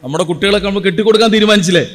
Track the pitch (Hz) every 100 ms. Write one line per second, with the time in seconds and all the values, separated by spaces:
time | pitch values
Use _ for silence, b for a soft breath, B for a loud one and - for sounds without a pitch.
0 | 131 151 175 170 196 202 196 196 190 175
1 | 220 214 226 214 208 208 180 175 117